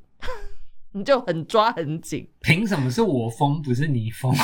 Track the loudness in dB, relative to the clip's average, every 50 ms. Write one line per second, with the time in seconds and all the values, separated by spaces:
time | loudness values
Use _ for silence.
0 | -14 _ _ -8 -4 -4 -4 -4 -4 -6 -6 -6 -6 -6 -8 -10 -12 -10 -8 -2
1 | 2 2 2 2 2 0 -2 -2 -2 2 4 4 4 4 2 -2 -4 -4 -4 -6
2 | -6 -6 -6 -6 -8 -10 _ _ 0 0 2 2 2 0 0 0 0 0 2 2
3 | 2 2 2 0 0 -2 -2 0 0 2 2 0 0 0 0 0 0 0 0 0
4 | -2 -2 -4 -2 0 0 2 2